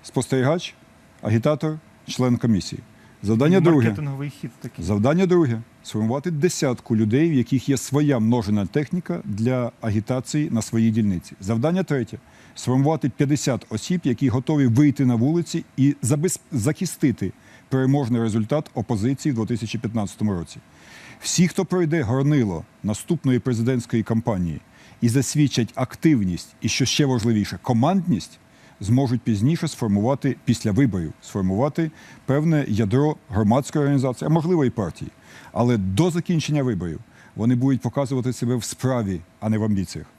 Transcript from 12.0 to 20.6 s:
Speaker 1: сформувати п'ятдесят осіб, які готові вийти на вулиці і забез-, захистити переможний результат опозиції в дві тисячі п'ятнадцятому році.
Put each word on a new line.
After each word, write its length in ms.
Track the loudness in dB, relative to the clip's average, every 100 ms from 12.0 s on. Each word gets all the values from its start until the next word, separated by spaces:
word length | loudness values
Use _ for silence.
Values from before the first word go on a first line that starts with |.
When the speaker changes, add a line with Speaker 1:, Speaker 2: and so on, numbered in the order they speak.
| -4 -10 -18 -20 -20
Speaker 1:
сформувати 540 | -8 0 2 2 0 -2
п'ятдесят 580 | 0 0 0 0 -2 -4
осіб, 300 | -8 -4 -2
які 240 | 0 0 0
готові 380 | 0 0 2 4
вийти 400 | 4 4 4 0
на 80 |
вулиці 500 | 2 2 0 -2 -6 -6 2
і 200 | 2 2
забез-, 380 | -2 0 0 -4 _
захистити 800 | -2 -2 -2 -6 0 0 0 -6 -8 -20 -20 _
переможний 520 | 0 2 2 0 0
результат 500 | 0 -2 0 -2 -2
опозиції 580 | -8 -4 -2 -2 -2 -2
в 40 | -2
дві 100 | -2
тисячі 320 | -4 -6 -6
п'ятнадцятому 540 | -6 -4 -6 -4 -4
році. 260 | -4 -8 -16